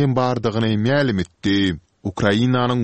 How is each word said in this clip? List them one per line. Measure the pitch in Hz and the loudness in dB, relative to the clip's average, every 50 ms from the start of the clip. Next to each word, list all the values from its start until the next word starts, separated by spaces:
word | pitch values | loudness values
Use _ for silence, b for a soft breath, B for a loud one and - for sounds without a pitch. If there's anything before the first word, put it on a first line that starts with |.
hem | 143 139 127 | 0 0 0
bardygyny | 127 127 127 127 120 110 117 104 113 113 110 110 | 0 0 0 -2 -2 -2 -2 -2 0 0 0 0
ma'lum | 104 107 120 139 147 143 127 107 95 90 | 0 0 0 0 0 0 0 0 -2 -4
etdi. | - _ _ - 101 101 101 98 95 87 73 - _ _ _ - | -6 _ _ -2 0 0 2 2 0 -2 -4 -8 _ _ _ -10
Ukrainanyň | 101 95 - 113 101 101 110 120 127 127 123 123 123 123 123 | -8 -4 0 0 2 2 2 2 0 0 0 0 0 0 -2